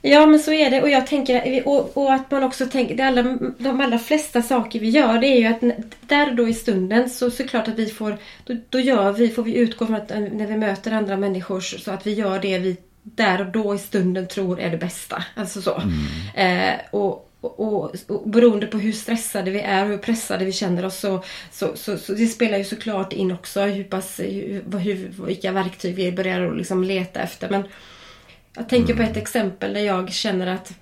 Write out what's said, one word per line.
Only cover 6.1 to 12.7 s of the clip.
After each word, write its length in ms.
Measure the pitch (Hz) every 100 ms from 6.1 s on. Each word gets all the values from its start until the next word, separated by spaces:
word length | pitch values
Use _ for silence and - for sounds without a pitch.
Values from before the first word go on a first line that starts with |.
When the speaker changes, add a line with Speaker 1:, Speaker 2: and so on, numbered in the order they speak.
| 285 285
Speaker 1:
och 60 | 240
då 120 | 226
i 60 |
stunden 560 | 226 - 190 185 220 254
så, 200 | - 247
så 160 | 240 262
klart 200 | 233 220
att 60 | 226
vi 80 | 214
får, 300 | - 214 208 - -
då, 100 | - 233 -
då 100 | 254
gör 320 | 262 240 196
vi, 160 | 202 233
får 140 | 233
vi 120 | 226
utgå 320 | 233 233 - 226
från 100 | 220
att, 140 | 214
eh, 100 | 214
när 260 | 208 214 208
vi 100 | 220
möter 360 | 214 196 233
andra 240 | 220 202 196
människor 440 | 202 185 180 185
så, 180 | 180 -
så 120 | -
att 160 | 190 214
vi 60 |
gör 260 | 208 202 190
det 200 | 196 185
vi 180 | 185